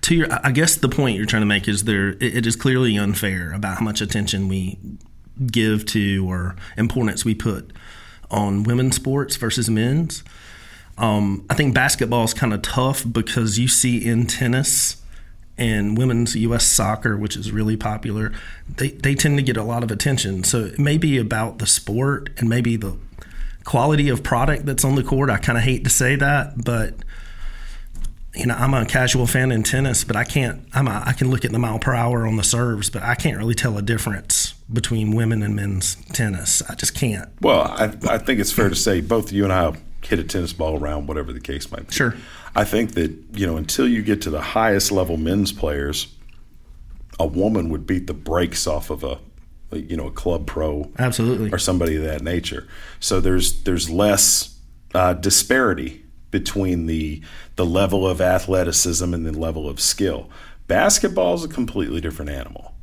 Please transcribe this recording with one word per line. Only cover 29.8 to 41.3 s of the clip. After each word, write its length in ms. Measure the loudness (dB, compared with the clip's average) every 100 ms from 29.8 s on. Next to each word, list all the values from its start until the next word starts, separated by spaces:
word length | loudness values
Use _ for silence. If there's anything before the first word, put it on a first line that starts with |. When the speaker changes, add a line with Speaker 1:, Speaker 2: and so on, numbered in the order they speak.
| 2 0
Speaker 1:
but 120 | 0 -2
I 80 |
can't, 440 | 0 0 0 -4 -4
I'm 120 | 0 0
a, 160 | 0 -2
I 80 |
can 160 | 0 2
look 160 | 2 0
at 60 |
the 60 | 0
mile 200 | 0 0
per 160 | 0
hour 320 | 2 2 2 0
on 100 | 2
the 80 |
serves, 460 | 2 2 2 0 -2
but 120 | -4
I 120 | -2
can't 240 | 0 0 0
really 160 | 0
tell 240 | 0 0 0
a 40 |
difference 720 | 0 0 0 -4 -2 0 0 -6 -4
between 460 | -2 0 0 2 2
women 260 | 2 2
and 140 | 0 -2
men's 400 | -2 -2 -2 -6 -8
tennis. 500 | -2 -2 -2 0 -2 -2
I 60 |
just 200 | -4 -4
can't. 340 | 0 -2 -2 -8 -2
Speaker 2:
Well, 220 | 4 6
I, 240 | 4 2 -2 0 0
I 100 | 0
think 200 | 2 0
it's 140 | 2
fair 160 | 2 2
to 80 | 2
say 240 | 2 2
both 320 | 2 0 0
you 120 | 0
and 80 | 2
I 220 | 4 2 -2 -10 -10
hit 180 | -2 -2
a 40 |
tennis 280 | 0 -2 -4
ball 260 | -4 -2 -2
around, 300 | -2 -4 -4
whatever 240 | -6 -6